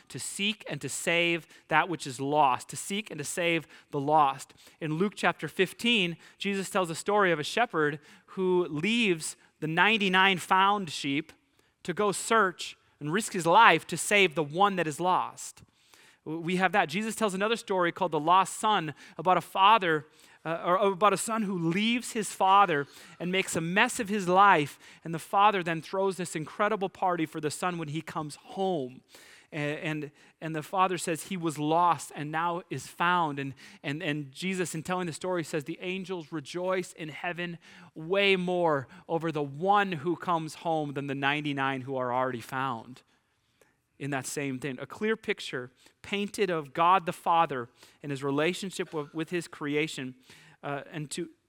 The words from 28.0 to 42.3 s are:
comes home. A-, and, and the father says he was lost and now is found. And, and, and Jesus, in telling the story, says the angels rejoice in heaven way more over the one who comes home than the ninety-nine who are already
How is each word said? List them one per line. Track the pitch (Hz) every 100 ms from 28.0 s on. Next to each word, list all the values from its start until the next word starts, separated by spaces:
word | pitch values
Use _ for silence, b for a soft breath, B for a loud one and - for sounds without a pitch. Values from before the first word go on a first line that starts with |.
comes | 156 170 151 -
home. | - - 190 170 127 131 _ b b b b
A-, | 160
and, | 147 151 156 156 147 b b _
and | 160 156
the |
father | 143 196 185 175
says | - 156
he | - 190
was | 165 143
lost | 151 165 175 156 - 180
and | 147
now | 160 170 170 -
is | 139 -
found. | - 175 180 160 143
And, | 139 127 B B
and, | 139 151
and | 175 151 139
Jesus, | 131 180 190 170
in | 165
telling | 147 185 175
the |
story, | 143 185 180
says | 151 160
the | 143 165
angels | 185 190 175 185 147
rejoice | 160 135 175 185 190 180
in | - 156
heaven | 143 180 170 175 170 B B B
way | - 160 196 202
more | 190 180 180 170 143 123 B -
over | 165 160
the | 151
one | 143 139 190 202 196
who | 165 156 160
comes | - 170 156 -
home | 170 160 147
than | 143 143
the |
ninety-nine | 139 139 147 151 139 135 135
who | 127 131
are | 123
already | 123 131